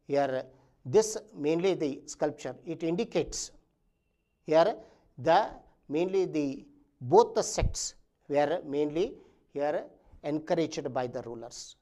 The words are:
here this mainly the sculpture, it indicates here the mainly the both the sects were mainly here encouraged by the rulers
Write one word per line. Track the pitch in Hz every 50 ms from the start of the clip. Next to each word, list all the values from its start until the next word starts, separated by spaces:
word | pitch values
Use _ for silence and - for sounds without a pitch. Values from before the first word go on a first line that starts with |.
| _
here | - 139 139 139 131 131 131 127 - - - _ _ _ _ _
this | 135 127 214 220 214 - 214 - - -
mainly | 170 143 151 165 170 175 190 175
the | 147 156 135 139 143 -
sculpture, | - - - 156 147 147 - - 135 123 - -
it | 175 160 160 170
indicates | 165 170 185 233 190 - 175 143 - - - - - - - _ _ _ _ _ _ _ _ _ _ _ _ _ _ _ _ _
here | - 151 160 170 208 302 - - - - _ _ _ _ -
the | 123 160 165 196 233 - - - - _ _ _ _ -
mainly | 139 156 180 185 190 196 185
the | 165 156 156 143 139 135 - - - - _ _ _ _ _
both | 127 120 156 208 240 - -
the | 220 185
sects | - - - - - - - - - - - _ _ _ _ _ -
were | 143 143 147 143 160 - -
mainly | 151 139 147 151 147 147 165 196 262 - - - - _ _ _ _ _
here | 143 143 147 156 - 131 - - - _ - - - -
encouraged | 151 151 156 151 - 180 165 160 151 - 160 139 143 120
by | 131 127 127
the | 120 127 110
rulers | 117 120 117 113 123 - - - - - _